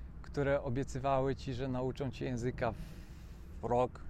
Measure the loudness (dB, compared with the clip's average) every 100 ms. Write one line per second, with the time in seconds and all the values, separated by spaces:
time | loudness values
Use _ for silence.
0 | -10 -10 -4 2 4 4 2 0 0 0
1 | 2 4 4 2 -2 -2 0 0 0 0
2 | -2 -2 -2 0 0 2 0 0 -6 -10
3 | -12 -12 -12 -12 -12 -6 2 4 4 0
4 | -6